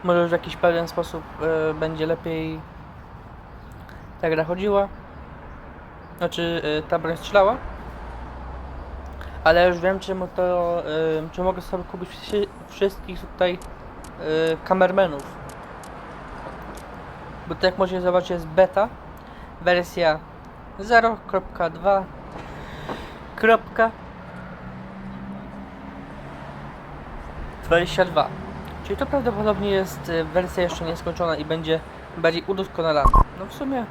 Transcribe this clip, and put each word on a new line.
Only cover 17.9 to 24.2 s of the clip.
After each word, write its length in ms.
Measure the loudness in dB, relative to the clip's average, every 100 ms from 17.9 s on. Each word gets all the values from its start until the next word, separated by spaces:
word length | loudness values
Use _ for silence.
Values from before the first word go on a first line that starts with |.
| 2
zobaczyć, 280 | 4 4 2
jest 180 | -4 0
beta. 400 | 6 6 6 2 -2 -14 -14 -14 -16 -16 -2
Wersja 580 | 4 4 2 4 4 4 -2 -16 -16 -16 -16 -10
zero 380 | 6 8 8 2 0
kropka 420 | -2 -2 -2 -2
dwa 340 | 2 4 4 2 -10 -12 -12 -12 -12 -12 -10 -8 -8 -8 -12 -12 2
kropka 560 | 6 6 4 2 2 2 -14 -14